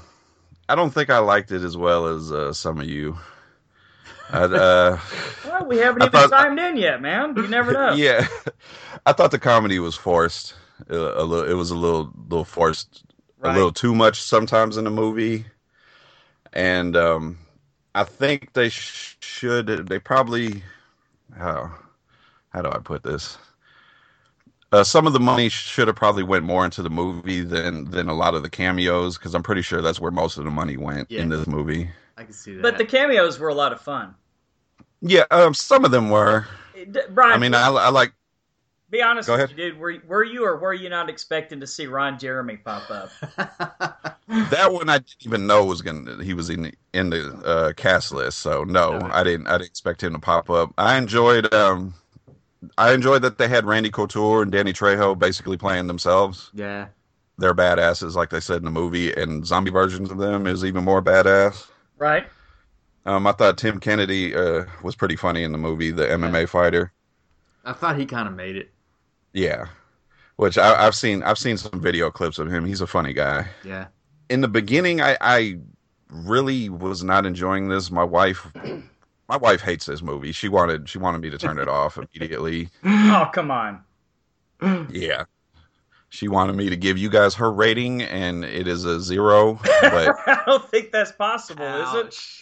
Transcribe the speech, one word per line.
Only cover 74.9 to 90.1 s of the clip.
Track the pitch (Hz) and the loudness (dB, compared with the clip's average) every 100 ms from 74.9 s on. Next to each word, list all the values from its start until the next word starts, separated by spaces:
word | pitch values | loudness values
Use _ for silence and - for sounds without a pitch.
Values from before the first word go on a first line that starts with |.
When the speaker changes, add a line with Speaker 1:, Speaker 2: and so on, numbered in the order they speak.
| 170 | 0
Speaker 1:
I, | 143 131 | 0 2
I | 117 123 113 90 58 _ _ _ _ | 4 2 2 -6 -16 _ _ _ _
really | 80 85 120 135 131 107 | -14 -2 0 0 -4 -6
was | 87 92 92 | -8 -8 -6
not | 92 98 95 | 0 2 2
enjoying | 87 92 95 98 | -4 -2 -2 -2
this. | 95 90 | -4 -4
My | 87 | -2
wife, | 87 87 95 92 - - - - - | 0 2 2 0 -12 -16 -12 -14 -16
<clears throat> | _ _ _ - | _ _ _ -6
my | 135 | 0
wife | 117 92 | 2 2
hates | 98 85 - | 0 -6 -6
this | 73 | -10
movie. | 85 71 71 | -8 -8 -8
She | - 104 | -8 0
wanted, | 95 87 80 67 | 2 2 -2 -8
she | 92 | -6
wanted | 92 85 | -4 -4
me | 80 | -8
to | 71 | -8
turn | - 78 | -8 -4
it | 67 | -4
off | 71 73 67 | -2 -4 -6
immediately. | - 78 80 73 80 82 85 _ | -16 -12 -10 -8 -6 -6 -10 _
Speaker 2:
<laughs> | |
Oh, | 185 208 214 202 156 | 0 4 6 4 2
come | - 151 | -2 -4
on. | 127 107 98 _ _ _ _ _ _ _ _ 185 185 147 | -6 -6 -10 _ _ _ _ _ _ _ _ -2 -2 -6
Speaker 1:
Yeah. | 92 82 71 78 _ _ _ _ _ _ _ _ | -8 -6 -6 -8 _ _ _ _ _ _ _ _
She | - 104 | -10 -2
wanted | 98 95 98 | 0 0 0
me | 101 | -2
to | 90 | -2
give | 95 92 | -2 0
you | 104 | 2
guys | 104 101 95 | 4 4 4
her | 113 | -2
rating, | 101 113 113 123 123 | 2 2 2 -4 -6
and | 113 92 90 87 78 | -6 -6 -4 -6 -6
it | 64 90 | -6 -4
is | 87 87 | -4 -2
a | 85 | -4
zero, | 90 92 104 104 107 110 | -2 0 6 6 6 2
but | 101 | 2
Speaker 2:
<laughs> | 622 - - - | 6 6 4 2